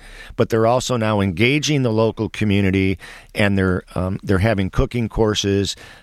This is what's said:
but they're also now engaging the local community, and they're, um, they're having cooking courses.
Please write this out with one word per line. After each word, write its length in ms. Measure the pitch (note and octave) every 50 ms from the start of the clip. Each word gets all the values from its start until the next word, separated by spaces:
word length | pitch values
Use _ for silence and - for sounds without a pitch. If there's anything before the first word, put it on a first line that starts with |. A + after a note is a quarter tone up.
| - - - - - - -
but 140 | - A2+ -
they're 160 | A#2 A2+ A2+
also 320 | A2+ B2 C3 - - B2+ A#2
now 240 | A2 G#2+ G#2+ G2+
engaging 600 | G2 G2 E2 F2 A#2 B2 C#3+ D3+ C3 C#3+ D#3 C#3
the 80 | B2+ A#2
local 380 | A2 A2 A2+ A2 - - G#2+ F#2
community, 680 | - - G#2+ G#2+ G2 G2+ G2 F#2 F#2 G2 F#2+ F#2+ F#2 - - - - - - - -
and 220 | - G#2 G2+ G2+
they're, 280 | G2 F#2+ F#2 F2+ - - - -
um, 260 | - F2+ F#2 G2 -
they're 140 | - - G2
having 320 | F2 G2+ A2+ G#2+ G2 F#2+ F#2
cooking 400 | - - C3+ - - B2 A2+ G#2
courses. 680 | - - A2+ G#2+ G#2 - - G2 G2 G2+ G2 - - - - - - -